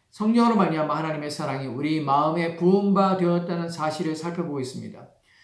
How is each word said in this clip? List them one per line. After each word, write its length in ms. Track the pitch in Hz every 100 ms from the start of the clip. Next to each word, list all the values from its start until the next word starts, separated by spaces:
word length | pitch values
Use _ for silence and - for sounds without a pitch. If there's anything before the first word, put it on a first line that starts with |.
| _
성령으로 440 | - 214 233 233 214
말미암아 400 | 170 160 151 151
하나님의 360 | 160 151 147
사랑이 360 | 143 143 131 131
우리 340 | 120 151 156
마음에 540 | 143 139 156 170 170 170
부은 380 | 175 196 202
바 240 | 196 196 180
되었다는 520 | 170 175 175 170 170
사실을 460 | - 156 156 160 156
살펴보고 440 | 170 170 147 143
있습니다. 480 | 127 117 110 - - _ _ _